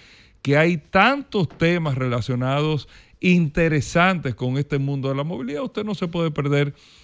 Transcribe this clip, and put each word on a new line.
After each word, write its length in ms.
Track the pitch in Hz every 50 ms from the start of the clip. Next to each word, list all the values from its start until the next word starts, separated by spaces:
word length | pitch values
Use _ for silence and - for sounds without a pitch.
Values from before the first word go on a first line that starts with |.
| - - - - - _ _ _
que 140 | - 139 143
hay 200 | 147 160 170 175
tantos 720 | 151 - _ - 190 202 240 277 285 269 - - - 170 -
temas 480 | - - 165 165 175 175 165 151 131
relacionados 920 | 127 131 127 120 120 107 - 127 123 127 131 135 143 151 156 156 143 - - - - - _ _ _
interesantes 1160 | - 185 180 175 165 147 - 180 165 165 156 147 - - - 170 175 185 190 165 139 135 113
con 220 | - 131 127 127 139
este 200 | 143 - 147 139
mundo 300 | 135 139 143 139 135 135
de 80 | 135
la 80 | 139 147
movilidad, 400 | 160 180 233 262 240 285 285 269
usted 180 | - - 208
no 140 | 214 214 202
se 100 | - 190
puede 240 | 175 170 175 165 160
perder 420 | 151 151 139 143 143 143 147 143 143 _ - - - -